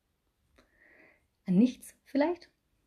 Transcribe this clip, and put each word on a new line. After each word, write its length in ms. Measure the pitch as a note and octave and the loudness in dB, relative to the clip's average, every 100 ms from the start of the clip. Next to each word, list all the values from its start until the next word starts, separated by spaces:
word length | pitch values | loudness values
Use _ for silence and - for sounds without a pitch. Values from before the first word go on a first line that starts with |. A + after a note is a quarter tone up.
| _ _ _ _ _ _ _ _ _ _ - _ _ _ - | _ _ _ _ _ _ _ _ _ _ -20 _ _ _ -2
An 100 | F3+ | 2
nichts 380 | B3+ - - - | 2 -2 -20 -20
vielleicht? 440 | _ C4+ D4+ F4 - _ _ _ | _ -2 -2 -4 -12 _ _ _